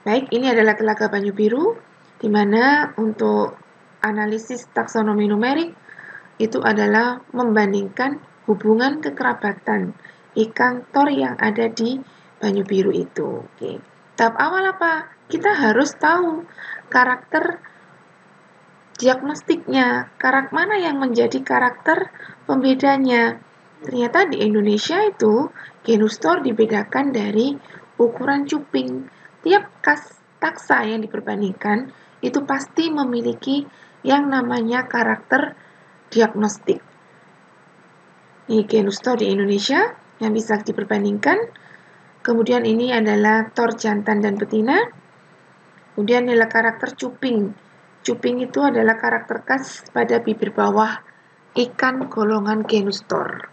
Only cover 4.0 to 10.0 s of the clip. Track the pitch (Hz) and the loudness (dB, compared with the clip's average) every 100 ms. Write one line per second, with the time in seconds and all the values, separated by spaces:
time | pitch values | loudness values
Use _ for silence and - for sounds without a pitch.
4 | 208 214 214 220 220 247 - - 226 233 | -4 -2 -2 -4 -6 -12 -8 -6 -4 -2
5 | 214 208 208 208 240 294 339 - - - | 0 2 2 2 0 0 -2 -8 -20 -20
6 | - - - _ 220 240 - 214 208 208 | -20 -20 -20 _ -2 0 0 2 2 2
7 | 240 247 - 247 247 214 202 202 196 196 | 2 -4 -10 -4 2 4 2 0 -4 -4
8 | 254 285 - _ - 208 208 220 254 302 | -4 -4 -12 _ -2 0 2 4 2 -2
9 | - - 254 233 208 196 - 214 180 - | -8 -4 -4 -2 -4 -6 -4 -2 -4 -10